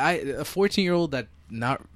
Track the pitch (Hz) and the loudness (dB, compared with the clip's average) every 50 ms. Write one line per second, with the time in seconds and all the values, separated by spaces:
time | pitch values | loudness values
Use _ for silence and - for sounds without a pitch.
0 | 135 160 180 - - 139 127 117 123 - - 185 196 202 - 208 190 175 175 175 | 2 2 2 2 -2 -4 -4 -4 -6 -6 0 0 0 2 2 2 2 2 2 2
1 | 170 160 139 127 117 - - - - - 110 113 117 123 135 - - - - | 2 0 -2 -4 -6 -8 -14 -20 -18 -12 -8 -4 -2 -2 -2 -2 -4 -10 -6